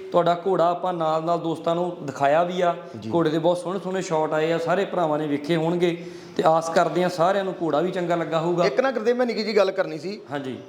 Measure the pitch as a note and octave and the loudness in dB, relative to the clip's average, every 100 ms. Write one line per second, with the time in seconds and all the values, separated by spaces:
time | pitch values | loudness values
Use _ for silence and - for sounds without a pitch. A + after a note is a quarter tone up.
0 | - F3 E3+ E3+ F#3+ F3 E3+ F3 F#3 F3 | 0 2 4 2 2 4 4 2 -2 0
1 | D#3 D#3+ E3 E3+ E3 D#3 E3+ E3+ F3+ F3 | 0 0 0 0 -2 -2 0 0 -2 -4
2 | C#3 C3 C#3 D#3 F3 F#3 F3 - - A2+ | -8 0 4 4 2 2 0 0 -8 -10
3 | A2 E3+ D#3 D#3+ E3+ F3 E3+ G3 F3+ F#3+ | -2 2 2 2 2 0 -2 -6 -4 -4
4 | F3 D#3 D#3 D#3 D#3+ E3 E3 F#3 F#3 F3+ | -2 -2 0 0 0 0 0 0 0 0
5 | D#3+ D3+ D3+ C#3+ C#3+ E3 D#3+ F3 F3 E3+ | 0 0 0 -2 0 0 2 2 0 0
6 | - - - - D#3+ D#3+ D#3+ F3+ E3 D#3+ | -8 -14 -6 -2 2 0 2 2 2 2
7 | F3+ - F3 G3+ F#3+ F3+ D#3+ C#3+ F3+ F3+ | 0 2 2 2 -2 -4 -2 0 0 -2
8 | E3+ E3+ D#3 D#3+ E3+ E3+ F#3 - C4 A#3 | -2 -2 0 -2 0 2 2 2 0 0
9 | A3 B3 B3 G#3 G#3+ G3+ F#3+ F#3+ D#3 D#3 | 0 2 0 0 2 2 2 0 -4 -6
10 | F3 G#3 - D3 C3 G#2 | -8 -10 -8 -8 -6 -10